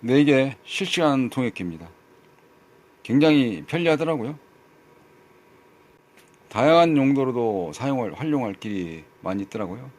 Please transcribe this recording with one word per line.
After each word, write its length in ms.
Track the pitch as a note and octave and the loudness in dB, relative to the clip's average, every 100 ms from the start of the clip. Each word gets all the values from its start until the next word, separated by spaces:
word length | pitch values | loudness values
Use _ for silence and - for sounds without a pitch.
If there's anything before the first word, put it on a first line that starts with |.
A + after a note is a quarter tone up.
| A#2 | 4
네, 140 | C3+ | 4
이게 340 | D3 C3+ C3+ B2 - | 6 4 2 -4 -10
실시간 640 | - F#3+ - D#3 C3+ B2 | -6 -4 0 0 2 -2
통역기입니다. 580 | - B2 - F#2 E2 E2+ _ _ _ _ _ _ _ _ _ _ _ | -2 -4 -4 -10 -10 -16 _ _ _ _ _ _ _ _ _ _ _
굉장히 640 | - B2+ D#3 D3+ B2 F2+ - | 0 4 6 4 2 -2 -6
편리하더라고요. 720 | D#3+ E3+ D3+ D#3+ D#3 A2+ D3+ _ _ _ _ _ _ _ _ _ _ _ _ _ _ _ _ _ _ _ _ _ | -2 0 0 0 -4 -6 -12 _ _ _ _ _ _ _ _ _ _ _ _ _ _ _ _ _ _ _ _ _
다양한 440 | G#2 C3+ E3 E3+ | 0 4 6 6
용도로도 760 | D3+ C3+ C#3 C3 B2 A#2 G2+ E2+ | 4 2 2 0 0 -2 -2 -6
사용할, 400 | D2+ C3 C3+ A2 | -6 -4 -4 -6
활용할 400 | D#2 D#3 D3 A#2 | -6 -4 -2 -4
길이 500 | F#2+ A2 G2+ E2+ E2 D#2 _ | -8 -8 -6 -8 -10 -18 _
많이 220 | F#2 G2 | -8 -6
있더라고요. 460 | G2 A2 G2 G2+ C3 | -6 -8 -8 -10 -16